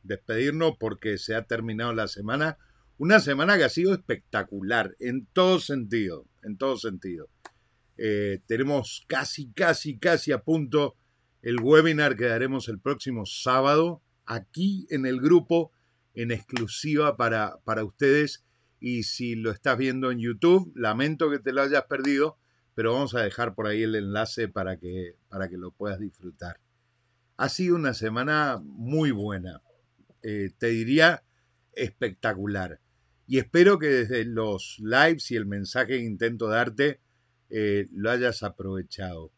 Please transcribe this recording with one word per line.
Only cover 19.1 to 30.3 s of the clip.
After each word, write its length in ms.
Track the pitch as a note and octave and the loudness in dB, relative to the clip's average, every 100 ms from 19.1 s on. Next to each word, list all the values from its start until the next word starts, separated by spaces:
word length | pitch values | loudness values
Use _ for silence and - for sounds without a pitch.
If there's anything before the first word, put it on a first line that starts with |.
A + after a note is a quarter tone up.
| - B2 A2+ | -6 -6 -2
lo 160 | A2+ | -4
estás 260 | G2 C#3+ B2 | -2 -2 0
viendo 320 | C3 B2+ C3 | 0 0 -2
en 80 | A#2+ | -2
YouTube, 540 | A#2 A2 E3+ F#3 E3+ | -4 2 6 6 4
lamento 560 | C3 A2 A2+ C#3+ D3+ D#3+ | -2 -2 0 -2 0 0
que 80 | C#3+ | 0
te 140 | B2 | -2
lo 100 | C3 | 0
hayas 220 | C#3 C#3+ | 2 0
perdido, 540 | - C3+ C3+ C#3 D3+ - _ _ _ | 0 -2 0 2 0 -2 _ _ _
pero 180 | - A2+ | -2 0
vamos 220 | B2+ C3+ | 0 -2
a 60 | A#2+ | -2
dejar 340 | G#2 - A#2+ | -2 -2 -6
por 140 | F#2+ G#2+ | -4 -2
ahí 160 | G#2+ | 0
el 100 | A2 | 0
enlace 540 | A2 G2 G#2 A2 - G#2+ | -2 -2 -2 -4 -4 -4
para 300 | G2+ F#2 F2+ | -4 -6 -6
que, 360 | F2+ F#2 F2 - _ | -8 -8 -10 -14 _
para 200 | G2 F#2+ | -8 -8
que 100 | F2+ | -8
lo 120 | F2+ | -12
puedas 300 | _ G#2 F#2+ | _ -8 -6
disfrutar. 580 | G2+ _ F2+ D2+ F2 E2+ _ _ _ _ _ _ _ - | -10 _ -20 -14 -16 -16 _ _ _ _ _ _ _ -6
Ha 120 | C3+ | -4
sido 280 | - F3+ F3 | 0 2 2
una 180 | C#3+ | 2
semana 680 | A#2 A2 A2+ C3+ D3+ D3 A#2 | -2 -4 -2 0 0 0 -2
muy 500 | C#2+ C#2 A#2 D#3 D3+ | -10 -10 -2 0 0
buena, 500 | G#2+ G#2 G2 F2+ D#2+ _ _ _ _ _ _ | 0 -4 -6 -8 -14 _ _ _ _ _ _
eh, 260 | A2 | -8